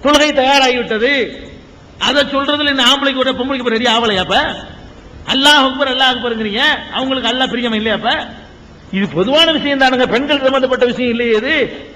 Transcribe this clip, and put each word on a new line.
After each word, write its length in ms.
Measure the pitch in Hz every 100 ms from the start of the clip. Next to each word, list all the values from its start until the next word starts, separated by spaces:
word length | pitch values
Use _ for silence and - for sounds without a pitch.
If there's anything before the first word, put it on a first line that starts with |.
தொழுகை 320 | 262 294 302
தயாராகி 420 | 285 262 277 262 247
விட்டது, 640 | 233 220 240 285 202 - - - - - - -
அதை 240 | - 277
சொல்றதுல 440 | 277 269 277 294 294
என்ன 280 | 269 240 277
ஆம்பளைக்கு 220 | 277 262
விட 140 | 262
பொம்பளைக்கு 360 | 262 262 269 240
ரெடி 180 | 220 240
ஆகலையா? 340 | 226 233 196
அப்ப 220 | 175 214 302 165 - - - - - - -
அல்லாஹ் 420 | 247 277 294 262
அக்பர், 180 | 254 277
அல்லாஹ் 240 | 254 262
அக்பர்ங்கிறீங்க, 460 | 247 240 226 220 208 294 277 -
அவங்களுக்கு 360 | 196 262 262 226
அல்லாஹ் 200 | 247 262
பிரியமா 260 | 247 240 220
இல்லையா? 180 | 220
அப்ப 320 | 214 220 302 - - - - - - -
இது 160 | 190 196
பொதுவான 440 | 147 196 294 330
விஷயம் 280 | 302 294 277
தானுங்க, 280 | 262 262 254
பெண்கள் 340 | 226 285 285
சம்பந்தப்பட்ட 440 | 262 269 262 254 247
விஷயம் 260 | 240 247
இல்லையே 200 | 233 240
இது. 540 | 214 254 311 226 - -